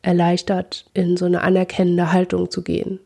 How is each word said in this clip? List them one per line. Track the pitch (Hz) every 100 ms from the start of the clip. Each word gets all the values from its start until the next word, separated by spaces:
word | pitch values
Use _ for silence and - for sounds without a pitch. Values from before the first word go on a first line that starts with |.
erleichtert, | - 175 170 175 - 185 180 - _
in | - 175 180
so |
eine | 180 175
anerkennende | - 185 180 - 180 175 170
Haltung | 180 180 180 180
zu | -
gehen. | 175 - - 190